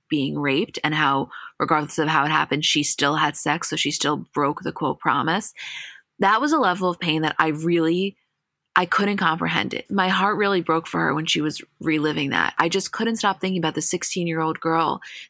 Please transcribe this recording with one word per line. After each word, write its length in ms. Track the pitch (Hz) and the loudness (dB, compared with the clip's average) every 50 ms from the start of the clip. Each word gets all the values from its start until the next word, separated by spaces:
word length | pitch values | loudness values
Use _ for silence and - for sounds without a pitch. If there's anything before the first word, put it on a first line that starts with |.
| _ - | _ -4
being 280 | 160 147 135 143 147 | -2 0 0 0 -2
raped, 420 | 147 143 139 135 147 214 - - - - | -2 -2 0 0 0 0 -2 -4 -4 -4
and 100 | 151 156 | -2 0
how 380 | 156 151 139 139 135 143 - - - - - - - | 0 2 2 2 0 -2 -4 -8 -16 -18 -12 -6 -4
regardless 380 | - 139 165 151 147 147 - - | 0 2 2 2 0 0 -2 0
of 100 | 156 151 | 0 2
how 160 | 160 151 139 | 2 2 2
it 60 | 147 | 2
happened, 340 | 156 156 156 - 147 147 156 | 2 0 0 0 0 0 0
she 180 | - - 151 147 | 0 2 2 2
still 320 | - - - 143 143 151 | 0 0 0 2 2 2
had 220 | 156 156 147 143 | 2 0 0 0
sex, 340 | - - 156 147 175 - - | 0 0 0 0 0 -2 -4
so 60 | 156 | -2
she 160 | - - 147 151 | -2 -2 -2 -2
still 340 | - - 143 151 - - - - | 0 0 0 0 -2 -4 -6 -2
broke 280 | 151 143 139 151 - - | 0 0 0 0 -2 -6
the, 100 | 156 - | -8 -6
quote, 260 | - 160 135 143 - | -2 -2 -2 -2 -2
promise. 560 | - 151 - 143 120 160 170 202 202 - - - - - - - - - - - - _ _ - | 2 2 2 2 2 2 0 0 0 -2 -4 -6 -12 -12 -12 -12 -14 -14 -16 -20 -20 _ _ 0
That 220 | 185 196 214 220 | 2 4 4 4
was 120 | 269 294 320 | 4 2 2
a 60 | 311 | 4
level 320 | 240 185 180 185 185 180 | 4 2 2 2 0 -2
of 80 | 170 - | -2 -2
pain 240 | - 170 151 156 156 | 0 0 0 2 2
that 140 | 151 - - | 0 0 0
I 100 | 160 160 | 0 0
really, 680 | 151 151 160 170 170 170 160 160 170 180 190 196 196 _ _ _ _ _ _ _ _ _ _ _ - | 0 0 0 2 2 4 4 4 2 2 0 -2 -4 _ _ _ _ _ _ _ _ _ _ _ -2
I 100 | - 180 | -2 0
couldn't 340 | 170 - - 202 202 202 196 | 2 2 0 2 2 0 0
comprehend 540 | 185 170 160 170 170 165 170 - - - - | 0 0 0 0 -2 -2 -2 -2 -2 -2 -4
it. 160 | - - - | -8 -6 -4
My 200 | 196 196 180 185 | 0 0 2 2
heart 280 | - 185 190 202 214 | 2 0 0 0 0
really 260 | 214 208 202 196 180 170 | 0 0 2 2 0 0
broke 260 | - 160 165 165 - | 0 0 0 0 -2
for 100 | - 170 | -2 -2
her 160 | 165 156 147 | 0 0 0
when 120 | 156 160 | 0 -2
she 140 | 165 - 160 | -2 -2 0
was 220 | 151 156 147 - - - _ - | 0 -2 -2 -4 -8 -10 _ -8
reliving 500 | - 156 156 156 147 151 151 160 139 139 | -4 -2 0 0 0 0 0 -2 -2 -2
that. 240 | - 87 80 - - - | 0 0 0 0 2 2
I 100 | 160 170 | 0 2
just 220 | 165 196 185 - | 2 0 -2 -2
couldn't 260 | - - 226 226 226 | -2 -2 -2 -2 0
stop 240 | 220 - 202 190 - | 0 0 0 0 0
thinking 200 | - 190 190 180 | -2 -2 -2 0
about 160 | 165 160 151 | 0 -2 -2
the 60 | 160 151 | -2 -2
sixteen-year-old 760 | - - 175 - - - 190 175 170 160 165 160 160 156 - | -2 -2 -2 -4 -4 -4 -2 -2 -2 -2 -2 -2 -2 -2 -2
girl 420 | - 165 165 165 160 147 139 - - - - - - - | -2 0 2 2 2 2 0 -4 -6 -14 -18 -18 -8 -2